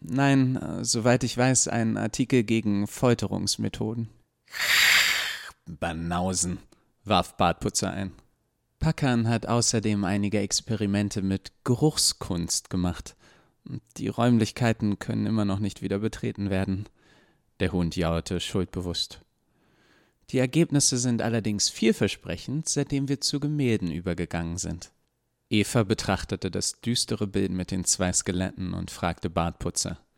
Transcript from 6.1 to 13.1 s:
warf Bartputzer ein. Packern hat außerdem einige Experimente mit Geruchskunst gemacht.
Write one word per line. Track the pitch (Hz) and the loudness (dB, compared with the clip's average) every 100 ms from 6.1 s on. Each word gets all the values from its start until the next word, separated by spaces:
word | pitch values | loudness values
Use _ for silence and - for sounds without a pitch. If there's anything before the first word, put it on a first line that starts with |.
| 87 92 90 90 95 - _ _ _ | -2 0 -2 -2 -4 -10 _ _ _
warf | 101 98 - - | 0 2 2 2
Bartputzer | 90 85 - - 95 | 2 2 -2 -2 -4
ein. | 92 95 - _ _ _ _ _ _ | -4 -8 -12 _ _ _ _ _ _
Packern | 156 - 139 120 113 | -2 0 2 2 2
hat | 117 - | 0 0
außerdem | 117 113 117 107 104 | 0 2 0 0 0
einige | 95 101 101 104 | 0 0 0 0
Experimente | 98 - - 107 104 101 104 104 | 0 -2 -2 -2 0 2 0 -2
mit | 95 95 - - | -2 -2 -4 -10
Geruchskunst | - 120 151 - - - - 87 85 - - | -2 2 2 2 0 -2 -4 -4 -2 -4 -2
gemacht. | 92 90 87 - | -2 0 -2 -10